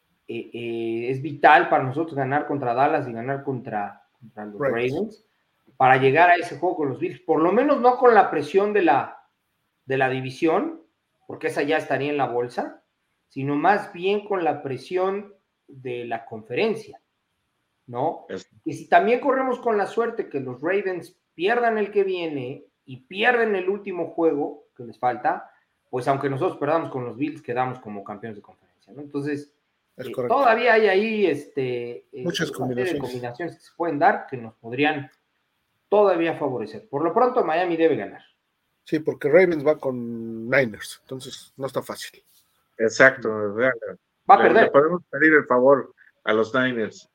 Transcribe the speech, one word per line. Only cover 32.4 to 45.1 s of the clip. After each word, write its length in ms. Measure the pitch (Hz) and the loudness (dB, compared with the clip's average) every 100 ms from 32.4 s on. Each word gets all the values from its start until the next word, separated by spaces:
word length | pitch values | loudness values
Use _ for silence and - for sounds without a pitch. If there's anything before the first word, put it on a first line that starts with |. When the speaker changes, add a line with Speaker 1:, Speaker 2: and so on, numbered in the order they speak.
| 165 | -4
Speaker 1:
una 180 | - 127 | -4 -4
serie 160 | 123 127 | -2 -2
de 140 | 156 | -2
Speaker 2:
combinaciones. 20 | |
Speaker 1:
combinaciones 540 | 127 123 120 - 170 - | -6 -8 -10 -8 -10 -12
que 40 | |
se 100 | _ - | _ -6
pueden 220 | 170 147 | -4 2
dar 260 | 175 208 - | 2 2 -6
que 100 | 127 | -12
nos 180 | 113 - | -12 -16
podrían 560 | 113 123 151 151 131 _ _ _ _ _ _ _ - | -10 0 0 0 -8 _ _ _ _ _ _ _ 0
todavía 440 | 202 202 175 165 139 | 4 4 4 0 -2
favorecer. 520 | 147 123 107 107 - | -4 -4 -8 -12 -8
Por 140 | 139 | -4
lo 100 | 170 | 0
pronto, 300 | 190 247 247 180 | 2 2 2 0
Miami 320 | 160 180 165 | 0 0 2
debe 180 | 165 123 | 2 2
ganar. 260 | 95 - _ _ _ _ _ _ | -4 -12 _ _ _ _ _ _
Speaker 2:
Sí, 160 | - 156 | -6 -4
porque 300 | 151 139 147 | -4 -2 4
Ravens 360 | 160 185 160 139 | 6 6 2 0
va 100 | 151 | 0
con 720 | 135 127 117 117 113 113 113 | -2 -6 -6 -8 -10 -8 0
Niners, 500 | 135 131 196 - - | 0 0 -4 -16 -18
entonces 500 | - 131 131 - - - | -16 -16 -14 -18 -20 -12
no 100 | 131 | -8
está 140 | 131 | -6
fácil. 400 | - 104 - - _ _ _ _ _ - | -8 -10 -14 -18 _ _ _ _ _ -2
Speaker 3:
Exacto, 760 | 113 - 135 131 113 107 104 | -2 6 6 6 -4 -4 -4
¿verdad? 180 | 104 131 120 101 92 _ _ - | -2 -2 -2 -10 -16 _ _ 6
Speaker 1:
Va 60 | 196 | 6
a 20 | |
Speaker 3:
Le, 40 | 185 | 8
Speaker 1:
perder. 140 | 185 - | 4 4
Speaker 3:
le 60 | |
podemos 300 | 139 151 175 | 4 2 0
pedir 240 | - | -6